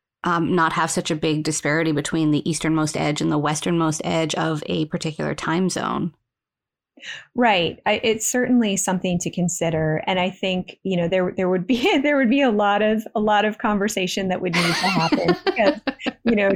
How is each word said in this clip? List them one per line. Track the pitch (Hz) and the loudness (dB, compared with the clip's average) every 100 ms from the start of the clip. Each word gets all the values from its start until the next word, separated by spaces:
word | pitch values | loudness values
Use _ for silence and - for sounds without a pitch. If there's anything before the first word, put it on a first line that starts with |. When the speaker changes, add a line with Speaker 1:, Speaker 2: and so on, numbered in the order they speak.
| _ _ | _ _
Speaker 1:
um, | 180 170 165 | -2 0 2
not | 180 160 | 2 2
have | 175 160 | 0 -2
such | - - | -2 -2
a | 151 | -2
big | 147 151 | 0 0
disparity | 151 156 147 156 160 | -2 -2 0 0 0
between | 147 - 165 156 | 0 -2 0 2
the | 151 - | 2 0
easternmost | 156 160 156 151 - | -2 0 0 0 0
edge | 156 151 | -2 0
and | 165 | 0
the | 151 | 0
westernmost | 147 151 180 170 160 151 | 0 -2 0 0 0 -2
edge | 165 165 160 | -2 -2 -2
of | - 160 156 - | -2 -2 -4 -4
a | 170 156 | -4 -2
particular | 170 160 151 147 | -4 -6 -4 -4
time | 143 - 165 185 | -4 -2 0 0
zone. | - - 127 170 - _ _ _ _ _ _ _ _ - - - | 0 -4 -2 -4 -8 _ _ _ _ _ _ _ _ -18 -18 -8
Speaker 2:
Right. | - 240 190 165 - - | 0 2 4 0 -2 -2
I, | 214 | 0
it's | 226 220 - | 0 0 -2
certainly | 247 247 247 220 202 | 0 2 4 2 0
something | - 185 185 175 | -2 -2 0 -2
to | 165 | -2
consider. | - 175 - 165 160 156 156 - | -2 -2 0 -2 0 0 0 0
And | 185 | 0
I | 185 | -2
think, | 196 190 185 - - | -2 -4 -4 -6 -8
you | 190 180 | -4 0
know, | 170 | 0
there, | 190 180 | 0 0
there | - 185 | 0 0
would | 185 180 | 0 2
be, | 247 330 330 | 2 2 2
<laughs> | |
there | 285 285 | 2 2
would | 247 | 4
be | 285 | 4
a | 269 | 2
lot | 208 202 208 | 2 2 2
of, | 214 220 214 | 2 0 -2
a | 214 | -2
lot | 214 208 214 | 2 4 2
of | 208 | 0
conversation | 226 208 202 - 180 - 190 | 0 0 0 -2 -2 -2 -2
that | 180 | -2
would | 180 | -2
need | 170 | 0
to | 170 | 0
happen | 165 185 180 165 - 180 - | 0 0 0 0 2 0 0
Speaker 1:
<laughs> | 392 | -2
Speaker 2:
because, | 381 254 294 - - 269 - | 2 2 0 -4 -8 -8 -4
you | 233 214 | 0 2
know, | 196 | 2